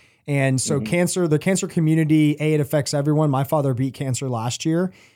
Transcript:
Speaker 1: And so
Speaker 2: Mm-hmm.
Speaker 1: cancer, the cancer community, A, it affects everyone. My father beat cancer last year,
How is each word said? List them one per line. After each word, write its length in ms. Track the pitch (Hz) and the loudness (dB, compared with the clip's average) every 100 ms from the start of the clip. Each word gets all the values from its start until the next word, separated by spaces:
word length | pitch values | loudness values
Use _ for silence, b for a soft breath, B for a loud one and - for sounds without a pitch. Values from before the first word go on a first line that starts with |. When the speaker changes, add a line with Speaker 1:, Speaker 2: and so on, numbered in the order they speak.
| b b - | b b -4
Speaker 1:
And 340 | 139 135 131 | 0 2 0
so 160 | - 143 | 0 -4
Speaker 2:
Mm-hmm. 80 | 110 | -2
Speaker 1:
cancer, 420 | 175 175 - 170 | 0 0 0 0
the 120 | 151 | 2
cancer 280 | 185 190 190 | 2 0 0
community, 720 | - 160 160 156 156 151 147 | 0 2 2 4 4 4 2
A, 140 | 151 | 0
it 80 | 151 | 0
affects 320 | 135 156 135 | 0 -2 -2
everyone. 360 | 147 143 151 151 | -2 0 2 2
My 140 | 131 | 0
father 300 | 135 156 139 | 0 0 0
beat 200 | 123 135 | 0 -2
cancer 360 | - 139 120 135 | -4 -4 -4 -4
last 340 | 120 113 117 165 | -4 -6 -4 -2
year, 280 | 165 185 b b | 0 -2 b b